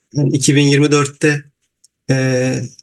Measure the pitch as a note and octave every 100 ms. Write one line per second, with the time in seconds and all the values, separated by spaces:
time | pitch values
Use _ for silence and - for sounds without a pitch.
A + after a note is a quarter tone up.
0 | _ - C#3 C#3 C#3+ C#3+ C#3+ C#3 D3 D3
1 | C#3+ - D#3 C#3+ - _ _ _ _ _
2 | - C3+ C3 B2+ B2+ B2+ A#2+ -